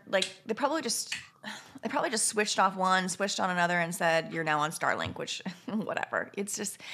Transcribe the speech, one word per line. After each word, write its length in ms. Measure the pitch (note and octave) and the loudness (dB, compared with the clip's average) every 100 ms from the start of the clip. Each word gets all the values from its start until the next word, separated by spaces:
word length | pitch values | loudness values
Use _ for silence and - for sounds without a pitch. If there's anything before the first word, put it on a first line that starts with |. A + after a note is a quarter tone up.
| - | 0
like, 200 | F#3+ F#3+ - - | 0 0 -4 -8
they 80 | |
probably 280 | A3 C#4 D#4+ | -2 0 0
just, 340 | A#3 - - - - _ - - - - | -2 -4 -4 -8 -10 _ -14 -14 -16 -10
they 80 | A3+ | -4
probably 200 | C#4 E4 | -2 0
just 160 | A#3 - | 0 0
switched 320 | G#3+ G#3 - | 2 2 4
off 160 | F#3+ F#3+ | 2 4
one, 320 | F#3 F#3 F#3 | 4 4 2
switched 320 | - G3+ - | 0 -2 0
on 100 | F#3+ | 0
another, 300 | F3+ F3 F3 | 2 4 4
and 160 | E3 F3 | 0 2
said, 360 | E3+ E3 D#3+ | 4 4 2
"You're 100 | E3 | -2
now 160 | D#3+ D3+ | 2 2
on 120 | D#3 | 2
Starlink," 460 | - C3+ F2 E2 - | 0 0 0 -2 -6
which, 240 | - - F#3 - | -8 -8 -8 -10
<laughs> 80 | - | -6
whatever. 600 | G#3+ - - - - - G3 | -4 -2 -4 -2 -2 -2 -6
It's 220 | G3+ - | -6 -6
just 200 | G3+ - - | -6 -8 -12